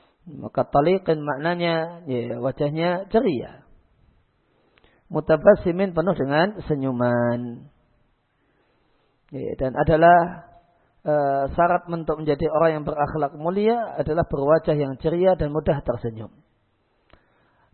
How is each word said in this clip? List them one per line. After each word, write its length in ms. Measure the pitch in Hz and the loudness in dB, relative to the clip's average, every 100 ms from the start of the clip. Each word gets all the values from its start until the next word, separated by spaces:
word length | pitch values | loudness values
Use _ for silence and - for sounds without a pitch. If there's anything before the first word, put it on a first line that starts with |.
| _ _ 175 | _ _ -20
Maka 400 | 139 - - - | -16 -6 -4 0
talikin 560 | 143 156 190 180 156 | 2 2 2 0 -2
maknanya, 800 | 147 139 160 175 170 165 165 170 | -2 -4 -4 -2 -2 -2 -4 -10
ye, 320 | 170 123 117 117 | -6 -6 -6 -6
wajahnya 720 | 131 - 147 156 170 180 196 | -6 -2 -4 0 -2 -2 -2
ceria. 560 | 220 220 123 107 - _ - _ _ _ _ _ _ _ _ _ _ _ _ - | 0 0 -2 -6 -16 _ -20 _ _ _ _ _ _ _ _ _ _ _ _ -8
Mutabassimin, 880 | 156 151 156 185 208 180 175 196 165 | -4 0 4 6 6 2 -2 -2 -2
penuh 200 | 175 156 | -2 -2
dengan 440 | 135 151 190 202 - | 0 2 2 -2 -4
senyuman. 1000 | 143 135 120 120 120 120 120 120 123 139 _ _ _ _ _ _ _ _ _ _ _ _ _ _ _ _ | -2 -2 0 0 2 0 -2 -6 -12 -18 _ _ _ _ _ _ _ _ _ _ _ _ _ _ _ _
Ya, 200 | 139 131 - | -10 -8 -4
dan 160 | 131 135 | -4 0
adalah, 720 | 156 160 170 175 175 - - - _ _ _ _ | 2 6 8 8 4 -4 -20 -20 _ _ _ _
eh, 400 | 151 147 139 139 139 | -2 0 0 0 -2
syarat 360 | 147 170 175 175 | 2 2 2 -2
untuk 360 | 170 160 156 | -6 -4 -4
menjadi 240 | 151 143 156 | -2 -2 0
orang 280 | 156 165 151 | 2 2 0
yang 40 | |
berakhlak 480 | 147 151 147 156 143 151 | -4 -2 -2 -2 -4 -4
mulia 600 | 165 196 214 233 202 131 | -4 0 0 0 -4 -6
adalah 240 | 143 160 160 | -2 -2 -2
berwajah 480 | 143 139 160 165 151 | 0 2 2 2 0
yang 200 | 139 131 | -2 -4
ceria 360 | 160 175 185 180 | -2 2 2 2
dan 160 | 151 | 0
mudah 280 | 151 151 147 | -2 -2 -2
tersenyum. 480 | - 120 120 110 107 _ _ _ _ _ _ _ _ - _ _ _ _ _ | -4 -6 -8 -10 -14 _ _ _ _ _ _ _ _ -20 _ _ _ _ _